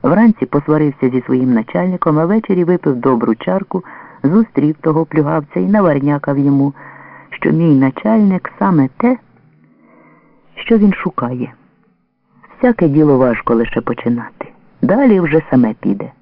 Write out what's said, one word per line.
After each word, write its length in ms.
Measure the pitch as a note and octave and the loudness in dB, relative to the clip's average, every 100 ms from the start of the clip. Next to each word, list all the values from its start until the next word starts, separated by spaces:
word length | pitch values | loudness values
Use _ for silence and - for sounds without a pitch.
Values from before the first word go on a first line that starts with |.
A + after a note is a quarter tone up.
Вранці 440 | - F3+ A#3 - - | 0 2 2 2 -2
посварився 640 | C#3+ D3 D3+ D3+ C#3 C3 | -4 0 0 0 -2 -2
зі 100 | B2+ | -2
своїм 320 | B2 B2+ B2+ | -2 -2 0
начальником, 640 | A#2 A2 F3+ F3+ F3+ E3+ D3+ | 0 -2 -4 -4 -2 -2 0
а 80 | E3 | 0
ввечері 380 | A3 A3 F#3 | -2 0 -2
випив 320 | E3+ F3+ D3+ B2+ | 0 0 -2 -2
добру 380 | C3+ A#2+ A#2 | 0 0 0
чарку, 500 | A2 - F#2+ G3 F#3 - - - - | -4 -4 -4 -4 -10 -10 -20 -20 -6
зустрів 540 | C3+ G3 A3+ - D3 D3+ | 0 0 0 0 -2 -2
того 240 | D#3+ D#3 | -2 -2
плюгавця 560 | D#3+ D#3 D3 D#3+ D3 F3 | -2 -2 0 -2 -4 -4
і 60 | F#3 | 0
наварнякав 720 | G#3 F#3 C#3+ C#3+ C#3+ - C#3 | 2 2 0 0 -2 -2 0
йому, 360 | C#3 C#3 C#3 - - - - - - | 2 2 0 -4 -20 -20 -20 -20 -20
що 220 | - - | -6 -2
мій 220 | D#3 E3 | 0 2
начальник 800 | C#3 C3+ - G#3+ A3 G3+ F#3 - - | 4 2 -2 0 2 2 0 -6 -4
саме 300 | G3 E3 C3 _ | 0 2 0 _
те, 220 | A#3+ B3+ _ _ _ _ _ _ _ _ _ _ _ _ _ | -2 -2 _ _ _ _ _ _ _ _ _ _ _ _ _
що 240 | - - A3+ | -18 0 4
він 140 | G#3 | 4
шукає. 600 | F#3 F#3 - A#2+ B2+ - - _ _ _ _ _ _ _ _ - - | 0 -6 -6 -8 -6 -10 -12 _ _ _ _ _ _ _ _ -20 -2
Всяке 320 | B3 A3+ E3 | 0 2 2
діло 300 | C#3+ D3+ C3+ | 4 4 4
важко 360 | B2+ A2+ - | 2 0 -2
лише 260 | A#2 A2+ - | -2 0 -4
починати. 680 | - A#2 B2 A#2+ G#2+ - - _ _ _ | -6 -6 -4 -4 -6 -16 -18 _ _ _
Далі 380 | - G#3 C4+ G3 | -2 2 4 2
вже 220 | E3+ D#3 - | 2 0 2
саме 240 | B2+ A2+ - | 0 0 -2
піде. 320 | G2+ G2 A2+ _ | -4 -4 -8 _